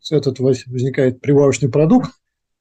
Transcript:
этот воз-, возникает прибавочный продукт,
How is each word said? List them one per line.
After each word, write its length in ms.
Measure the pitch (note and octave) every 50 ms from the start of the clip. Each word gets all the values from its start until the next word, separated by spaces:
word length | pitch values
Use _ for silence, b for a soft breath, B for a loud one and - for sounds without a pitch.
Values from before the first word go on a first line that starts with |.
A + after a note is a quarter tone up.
| _ -
этот 280 | D#3+ D3 C#3+ C#3 B2+ -
воз-, 260 | B2+ C3+ C3 C3 -
возникает 560 | B2+ B2 B2+ B2 C3+ B2+ - C3+ B2+ B2+ - -
прибавочный 480 | - C#3+ C#3 C#3+ C#3 C3 - D3 A#2
продукт, 400 | - C#3+ D#3 D#3+ A#3 B3+ C#3+ - - _ _ _ _ _ _ _ _ _